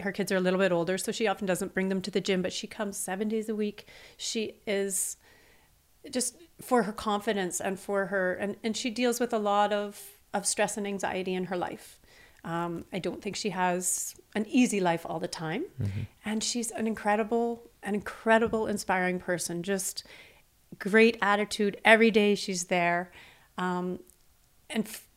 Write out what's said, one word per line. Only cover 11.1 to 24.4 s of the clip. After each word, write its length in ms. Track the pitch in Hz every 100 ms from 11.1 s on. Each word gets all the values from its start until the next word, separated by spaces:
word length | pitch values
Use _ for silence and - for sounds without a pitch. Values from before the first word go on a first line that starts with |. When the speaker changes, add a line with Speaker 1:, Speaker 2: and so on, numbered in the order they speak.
| 185 185
Speaker 1:
in 100 | 185
her 120 | 180 185
life. 440 | 175 - - - - - - -
Um, 400 | 196 165 175 170 -
I 60 | 190
don't 220 | 180 -
think 140 | 208 180
she 140 | 214
has 640 | 185 180 175 180 - - - -
an 120 | 220 220
easy 320 | 285 247 208
life 240 | 180 170 -
all 100 | 170
the 80 | 175
time. 360 | - 160 180 403 -
Speaker 2:
Mm-hmm. 200 | 101 98 101 _
Speaker 1:
And 180 | - 220
she's 280 | - 240 226
an 160 | - 226
incredible, 760 | 214 208 208 214 233 233 233 - -
an 120 | -
incredible, 720 | 208 - - 226 226 226 226 220
inspiring 520 | 208 - 185 180 180
person. 440 | - 175 - 170
Just 420 | 175 196 185 - - - - - _ _ - -
great 380 | 196 220 226 226
attitude. 600 | 196 202 208 - 202 190
Every 260 | 208 220 226
day 240 | 220 208
she's 300 | 196 - 185
there. 460 | - 180 170 175 180 - - - _ -
Um, 440 | 185 180 180 180 - - _ _